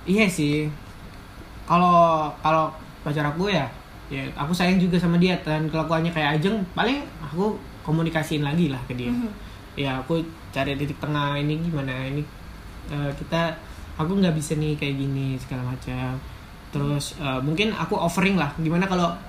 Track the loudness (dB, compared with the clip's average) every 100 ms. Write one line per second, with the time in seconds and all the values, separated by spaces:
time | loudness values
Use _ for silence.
0 | 2 4 4 4 2 2 0 -6 -12 -16
1 | -16 -16 -16 -16 -16 -14 2 4 6 8
2 | 8 6 0 -2 2 4 2 -2 -16 -8
3 | -4 0 0 0 2 2 0 -6 -16 -16
4 | -10 -6 -6 -6 -2 2 4 6 6 4
5 | 4 6 4 4 0 0 0 0 2 2
6 | 2 2 2 2 2 0 -2 0 0 0
7 | -4 -10 -8 0 0 0 -8 -12 -2 2
8 | 2 0 0 0 2 2 2 2 -4 -4
9 | -2 0 -2 -6 -14 -16 -14 -4 -4 -2
10 | -2 -2 -2 -8 -8 -2 -2 0 -2 -4
11 | -2 0 0 0 0 0 -2 -2 -2 -4
12 | -4 -4 -4 -8 -16 -16 -14 -14 -8 -4
13 | -4 -4 -2 0 0 -2 -12 -14 -14 -4
14 | 0 4 4 2 0 0 0 0 0 0
15 | 0 0 -2 -2 -4 -6 -4 -6 -6 -4
16 | -4 -4 -8 -14 -16 -16 -8 -2 0 0
17 | -2 -6 -4 -2 0 2 0 0 -2 0
18 | 0 2 4 4 0 0 0 2 2 2
19 | 2 0